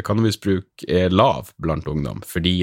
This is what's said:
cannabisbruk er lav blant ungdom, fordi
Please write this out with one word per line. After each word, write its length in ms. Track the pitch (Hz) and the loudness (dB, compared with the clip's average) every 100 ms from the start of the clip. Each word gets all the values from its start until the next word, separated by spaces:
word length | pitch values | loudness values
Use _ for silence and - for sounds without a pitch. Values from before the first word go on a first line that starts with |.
| - | -2
cannabisbruk 800 | 110 113 - 101 95 - - - | 0 2 0 0 -2 -2 -14 -2
er 240 | 90 92 | 2 4
lav 400 | 92 127 62 - - | 4 4 2 -6 -8
blant 300 | 82 80 82 | -4 -4 -4
ungdom, 320 | 76 67 50 | -4 -4 -8
fordi 380 | - 87 87 90 | -8 -2 0 2